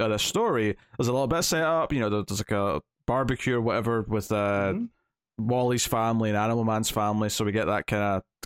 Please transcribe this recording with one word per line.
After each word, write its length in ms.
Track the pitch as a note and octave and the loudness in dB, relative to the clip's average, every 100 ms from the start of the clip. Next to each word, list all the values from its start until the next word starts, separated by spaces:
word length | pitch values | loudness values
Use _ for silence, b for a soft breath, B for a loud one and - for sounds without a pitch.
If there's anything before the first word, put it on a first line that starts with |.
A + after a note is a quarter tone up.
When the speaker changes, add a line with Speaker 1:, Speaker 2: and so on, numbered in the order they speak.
Speaker 1:
uh, 80 | A2 | 0
this 140 | G#2 | 0
story, 540 | - G3 A#3 B2+ G#2+ F#2+ B B | 0 0 2 2 0 -2 B B
there's 100 | A#2+ | 0
a 40 | |
little 140 | B2+ C3 | 0 0
bit 100 | E3 | 0
of 40 | |
setup. 480 | E3+ D#3+ D#3+ E3 D3+ | 0 0 2 0 0
You 80 | C#3 | 0
know, 80 | G#2+ | 0
there, 120 | G#2 F#2 | 0 -2
there's, 140 | G2 | -4
like, 100 | - | -2
a 320 | G#2 G2 D2+ - _ - | 0 0 -2 -6 _ -2
barbecue 500 | B2+ B2 B2+ C3 A#2+ | 0 0 -2 0 0
or 40 | |
whatever 420 | A2+ G#2 A2+ A#2 | 2 0 0 -2
with, 300 | G#2+ G#2+ G2 | 0 -2 0
uh, 400 | G#2 G2+ G2+ G2 | 0 2 2 0
Speaker 2:
Mm-hmm. 720 | F#3 A#3 _ _ _ _ - A2 | 0 -4 _ _ _ _ -6 -2
Speaker 1:
Wally's 380 | B2 B2 A#2+ - | 2 2 0 0
family 420 | A#2 A2+ A2+ A2 | 0 0 0 0
and 60 | G#2 | 0
Animal 260 | A2 A#2 | 0 0
Man's 260 | A2+ A2 A2 | 0 0 0
family, 380 | A2 G#2 G#2+ G#2+ | 0 0 0 0
so 140 | - | 0
we 80 | G#2 | 0
get 140 | G#2+ E2+ | 0 0
that 200 | G#2 - | -2 -2
kinda 360 | G#2 G2+ F#2+ - _ | -2 0 -2 -4 _